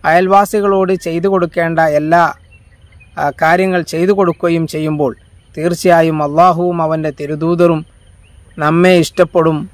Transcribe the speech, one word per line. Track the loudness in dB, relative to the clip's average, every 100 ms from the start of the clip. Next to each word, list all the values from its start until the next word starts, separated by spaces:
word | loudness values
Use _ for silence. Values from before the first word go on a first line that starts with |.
അയൽവാസികളോട് | 2 2 4 2 2 -2 0 0 0
ചെയ്തു | -2 -4 -4 -2
കൊടുക്കേണ്ട | 0 -2 -2 -2 0
എല്ലാ, | 2 0 2 2 2 -2 -20 -20 _ _ -20 -20 -18 -6
ആ, | -6
കാര്യങ്ങൾ | -2 0 2 0 -2
ചെയ്തു | -4 -2 0
കൊടുക്കുകയും | 0 0 0 -2 -2 -4
ചെയ്യുമ്പോൾ | -6 -4 -2 -4 -4 _ -20 _ -6
തീർച്ചയായും | -6 -2 2 4 2 0
അള്ളാഹുവും | -2 2 2 2 -2 -2
അവൻ്റെ | -4 -2 -6
തിരുദൂതറും | -8 -8 -4 -2 2 2 0 -6 _ -20 -20 _ -20 -20 -6
നമ്മെ | -2 2 4 2
ഇഷ്ടപ്പെടും | 0 -2 0 2 0 -2 -8